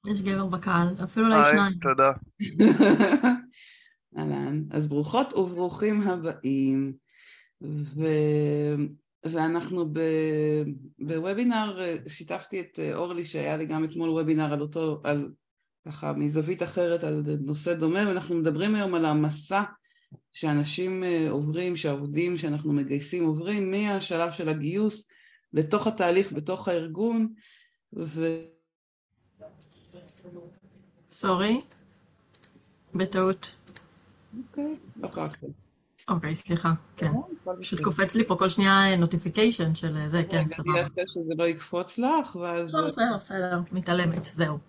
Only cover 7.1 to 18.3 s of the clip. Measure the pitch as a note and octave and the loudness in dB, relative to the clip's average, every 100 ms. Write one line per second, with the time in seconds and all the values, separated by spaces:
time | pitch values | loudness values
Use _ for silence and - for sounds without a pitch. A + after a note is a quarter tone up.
7.1 | _ - - _ _ D3+ D3+ D3 C#3+ D#3 | _ -20 -20 _ _ -8 -8 -6 -2 0
8.1 | D3+ D3+ D3+ D3 D3 D3 D3 D3 D3 _ | 2 4 2 2 0 0 0 -2 -6 _
9.1 | _ E3 E3 D#3+ E3+ E3+ F3+ E3 D3+ D#3+ | _ -6 -2 0 0 -2 -4 -2 0 0
10.1 | D#3+ D#3 D3+ D3+ D3+ D3 C3+ C3 _ D3 | 2 0 0 2 0 -2 -6 -12 _ -6
11.1 | D#3+ F3 G3+ B3 A3+ G#3+ F#3 F3+ E3 B2 | -4 -2 0 2 2 -2 -4 -6 -6 -10
12.1 | D3+ D#3+ F3 - F#3+ F3 - D#3 - F3 | -16 -10 -10 -6 -8 -8 -8 -6 -4 -4
13.1 | F3 D#3+ D#3 D3 D#3 D#3 D#3 D#3+ D#3 E3 | -6 -6 -6 -4 -4 -4 -2 -4 -2 -2
14.1 | D#3+ D#3 D#3 D3+ D3 D3+ E3 D#3+ D3+ C#3+ | 0 2 2 2 -2 -4 -2 -2 -2 -2
15.1 | D3 C#3 - _ _ _ _ E3 D3+ D3+ | -2 -2 -10 _ _ _ _ -16 -8 -6
16.1 | C#3+ D3 D3+ D#3 F#3 E3+ - F3 E3+ D#3+ | -2 0 0 -2 -4 -4 0 0 0 0
17.1 | D3+ D3+ D3+ C#3 D3+ F3 E3+ D#3+ F3+ G#3 | -2 -2 -4 -4 -4 -2 0 2 2 2
18.1 | F3+ - | 0 -2